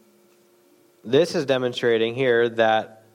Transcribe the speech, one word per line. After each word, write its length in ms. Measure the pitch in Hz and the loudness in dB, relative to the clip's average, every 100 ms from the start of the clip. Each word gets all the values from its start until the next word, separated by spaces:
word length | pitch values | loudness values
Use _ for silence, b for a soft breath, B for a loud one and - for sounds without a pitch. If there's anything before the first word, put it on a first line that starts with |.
| _ _ _ _ _ _ _ _ _ _ | _ _ _ _ _ _ _ _ _ _
this 320 | 147 135 175 | -2 0 2
is 120 | 185 135 | -2 -2
demonstrating 680 | 131 127 123 123 113 113 | -2 -2 -2 0 0 0
here 340 | 117 135 117 120 | -2 0 2 0
that 520 | 113 110 110 98 - - | 0 2 2 -2 -12 -20